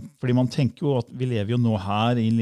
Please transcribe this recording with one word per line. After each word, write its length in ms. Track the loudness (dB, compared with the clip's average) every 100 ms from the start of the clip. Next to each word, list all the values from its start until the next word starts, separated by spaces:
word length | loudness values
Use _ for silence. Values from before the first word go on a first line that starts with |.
| -4 -6
fordi 160 | 0 2
man 140 | 2
tenker 320 | 0 -2 0
jo 140 | -2 0
at 100 | -2
vi 180 | -6 -4
lever 260 | -2 -2
jo 60 | 0
nå 160 | 2 0
her 380 | 0 0 2 2
i 80 | 2
en 80 | 2